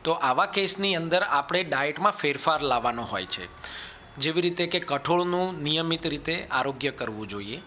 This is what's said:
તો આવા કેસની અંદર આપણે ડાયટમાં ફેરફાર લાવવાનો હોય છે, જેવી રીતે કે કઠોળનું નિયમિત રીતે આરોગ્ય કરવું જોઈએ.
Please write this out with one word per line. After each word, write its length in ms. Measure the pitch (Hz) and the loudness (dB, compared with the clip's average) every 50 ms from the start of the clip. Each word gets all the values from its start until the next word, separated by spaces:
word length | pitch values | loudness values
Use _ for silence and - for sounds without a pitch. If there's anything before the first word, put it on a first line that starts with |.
તો 160 | - 160 165 165 - | 2 0 0 2 2
આવા 260 | 135 127 139 185 196 - | 2 4 4 2 2 2
કેસની 380 | 202 196 185 190 190 196 196 190 | 0 0 0 0 0 0 0 0
અંદર 260 | 170 165 165 165 180 190 202 | 0 0 2 2 2 4 4
આપણે 340 | 143 143 143 - 165 180 185 | 2 2 2 2 0 0 0
ડાયટમાં 540 | 160 143 135 139 147 151 147 175 208 202 - - | 2 0 0 0 0 0 2 2 2 2 4 0
ફેરફાર 360 | 147 143 131 - 165 156 151 147 139 127 | 0 0 2 2 2 2 2 2 2 2
લાવવાનો 340 | 120 113 123 117 117 117 107 110 | 2 2 0 0 0 -4 -4 -4
હોય 180 | 98 95 92 - | -4 -2 -2 -4
છે, 100 | - 92 87 - - - - - - - - - - - - - - | -4 -4 -10 -14 -14 -14 -14 -12 -12 -14 -14 -16 -18 -20 -18 -4 -2
જેવી 240 | 135 151 160 170 175 | 0 2 2 2 2
રીતે 200 | 175 175 175 175 | 0 2 0 -2
કે 120 | 170 170 180 - | 0 0 -2 0
કઠોળનું 760 | - 143 139 - - 170 175 175 180 175 180 185 185 185 156 147 | 0 -2 -2 2 2 2 4 4 2 2 0 0 0 -2 -4 -2
નિયમિત 440 | 147 156 160 165 165 165 165 165 | 0 0 0 0 0 -2 -2 -2
રીતે 280 | 160 147 147 143 - 160 | -4 -4 -4 -4 -4 -4
આરોગ્ય 580 | 175 - - 143 135 131 143 135 131 139 139 135 | -4 -4 -2 -2 0 0 0 -2 -2 -2 -4 -2
કરવું 380 | - 127 113 107 107 107 98 101 | -2 -6 -6 -6 -6 -8 -8 -8
જોઈએ. 260 | 101 101 101 117 160 - | -8 -8 -8 -10 -10 -12